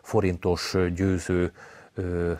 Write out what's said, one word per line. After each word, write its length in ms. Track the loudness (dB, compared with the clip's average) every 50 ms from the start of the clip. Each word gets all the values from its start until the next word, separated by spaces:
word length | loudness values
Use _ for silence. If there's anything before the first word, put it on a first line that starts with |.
Forintos, 720 | -8 -2 0 2 2 2 0 0 0 0 0 0 -2 -2 0
ö, 160 | 2 2 2
Győző, 600 | 2 2 2 2 2 0 0 0 0 0 0 0 -4 -8 -18 -20 -20 -20 -20 -12 _
ö, 380 | -8 -6 -4 -2 -2 -2 -2 -4